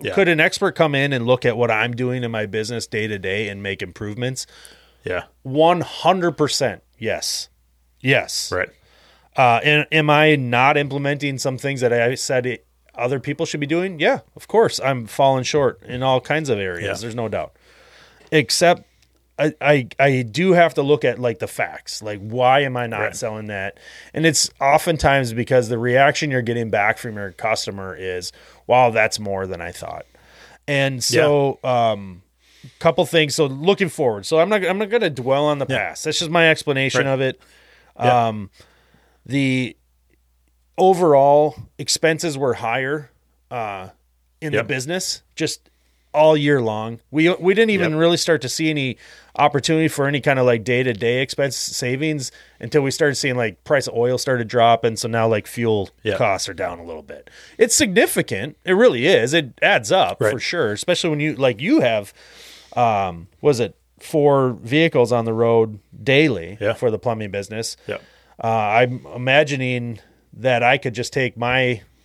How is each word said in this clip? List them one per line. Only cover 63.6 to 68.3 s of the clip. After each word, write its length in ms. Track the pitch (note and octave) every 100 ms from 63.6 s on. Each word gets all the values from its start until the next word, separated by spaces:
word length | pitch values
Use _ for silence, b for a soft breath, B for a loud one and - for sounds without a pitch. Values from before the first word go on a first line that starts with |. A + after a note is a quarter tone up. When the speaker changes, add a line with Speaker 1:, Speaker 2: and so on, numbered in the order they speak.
Speaker 2:
it 140 | G#2 - _ _
four 520 | - D#3+ D3 C#3 C3 G#2
vehicles 500 | A2+ D3 E3 C#3 A#2
on 120 | A#2+
the 80 | A2+
road 460 | A2 A#2 A2+ A2 G#2 _ -
daily 560 | G#2+ C#3 D#3 G2 E2+ G#2+
Speaker 1:
Yeah. 140 | G#2
Speaker 2:
for 160 | A2 B2
the 80 | G#2+
plumbing 320 | B2 A2 G#2
business. 460 | G2+ G2 A2 A2+ - b
Speaker 1:
Yep. 160 | G2 B B B